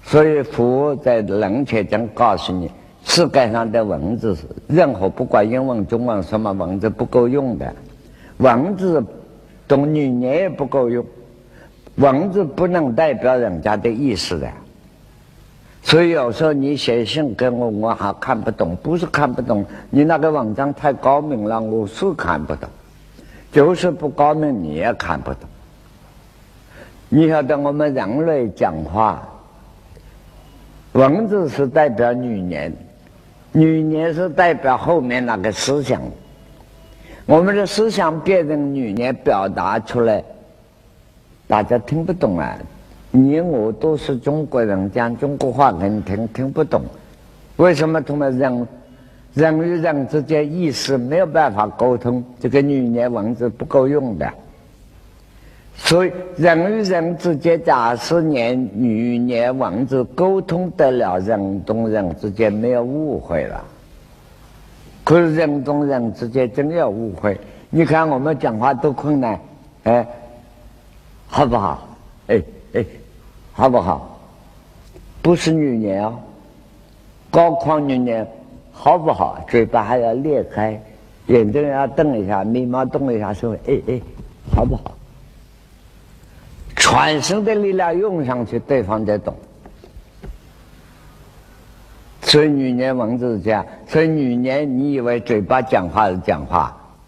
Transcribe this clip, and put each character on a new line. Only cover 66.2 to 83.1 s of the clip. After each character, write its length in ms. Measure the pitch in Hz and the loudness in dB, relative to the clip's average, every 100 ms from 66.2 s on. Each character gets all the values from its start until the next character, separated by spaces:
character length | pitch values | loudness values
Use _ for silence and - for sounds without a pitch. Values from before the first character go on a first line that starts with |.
| 120 | -4
间 240 | 127 123 | -2 -2
真 160 | 123 143 | -2 -2
有 200 | 170 135 | 0 -2
误 240 | 101 113 | -2 -8
会。 260 | 87 104 95 - - - | -4 -4 -4 -10 -20 -2
你 160 | 156 165 | 2 4
看 240 | 160 160 | 4 2
我 100 | 131 | 0
们 180 | 147 156 | 0 0
讲 200 | 143 110 | -2 0
话 160 | 127 | 0
多 180 | 135 151 | 2 0
困 300 | 127 143 147 | -2 0 0
难， 180 | 123 98 - - - - | 0 -4 -10 -20 -20 -6
哎， 220 | 110 120 113 - - - - - - - - - - - - | 2 2 0 -10 -20 -20 -20 -20 -20 -20 -20 -20 -20 -20 -6
好 180 | - 143 | 0 2
不 120 | 117 | 2
好？ 300 | 98 73 - - - - - | 0 -4 -12 -20 -20 -20 0
哎， 140 | 107 - - - | 0 0 -16 -6
哎， 120 | 113 113 - - - - - - | -6 -6 -10 -20 -20 -20 -20 -18
好 180 | - 131 | 2 4
不 100 | 123 | 4
好？ 380 | 90 73 - - - - - - - - - - - - | 2 -4 -6 -20 -20 -20 -20 -20 -20 -20 -20 -20 -20 -2
不 140 | 160 175 | 2 2
是 180 | 165 | 2
语 240 | 160 147 117 | 0 0 -2
言 240 | 107 98 107 | -2 -2 -4
哦， 120 | 120 - - - - - - - - - - - | -8 -18 -20 -20 -20 -20 -20 -20 -20 -20 -20 0
高 220 | 165 170 | 4 4
亢 340 | 170 147 156 143 | 2 0 0 0
语 120 | 127 123 | -2 0
言， 200 | 113 107 - - - - | -2 -6 -12 -20 -20 -20
好 260 | - 143 175 | 0 2 4
不 140 | 156 | 2
好？ 260 | 107 78 - 90 | 0 -2 -4 0
嘴 160 | 120 113 | 2 2
巴 180 | 117 | 0
还 140 | 107 127 | 0 0
要 160 | 117 | 0
裂 280 | 120 151 135 92 | 0 0 -2 -2
开， 360 | - 107 107 - - - - - | -4 -4 -4 -14 -20 -20 -14 2
眼 240 | 120 107 | 4 4
睛 160 | 143 147 | 0 0
要 180 | 135 135 | 0 -2
瞪 320 | 131 151 117 | 2 0 0
一 80 | 95 | -2
下， 200 | 101 101 | -2 0
眉 200 | 120 127 | -2 -2
毛 200 | 127 131 | -2 -2
动 280 | 147 135 | -2 -2